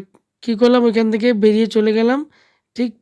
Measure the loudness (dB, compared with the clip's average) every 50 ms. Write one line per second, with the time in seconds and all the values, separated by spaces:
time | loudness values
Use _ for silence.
0 | -6 _ _ _ _ _ _ _ -6 -6 -2 2 2 2 4 2 2 2 0 0
1 | -2 -2 -2 -2 0 0 0 2 2 2 2 2 0 0 0 -2 0 0 0 0
2 | 0 0 -2 -2 -6 -10 _ _ _ _ _ _ _ _ _ -6 -6 -6 -8 _